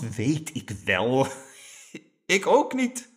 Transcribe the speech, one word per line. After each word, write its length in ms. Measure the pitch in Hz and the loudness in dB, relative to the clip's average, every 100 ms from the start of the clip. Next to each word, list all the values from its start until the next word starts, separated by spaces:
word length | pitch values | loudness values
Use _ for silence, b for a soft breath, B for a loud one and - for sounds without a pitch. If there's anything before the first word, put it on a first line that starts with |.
| 117 - | -6 -2
weet 340 | 117 156 - | 0 0 -4
ik 160 | - - 98 - | -10 -10 -6 0
wel. 420 | 92 113 127 135 | 2 2 2 0
<laughs> 960 | - - - - - - - - _ - | -4 -18 -20 -20 -20 -20 -20 -20 _ -2
Ik 220 | 190 190 | 0 4
ook 260 | 190 190 | 4 4
niet. 360 | 262 247 - - | -2 -2 -4 -16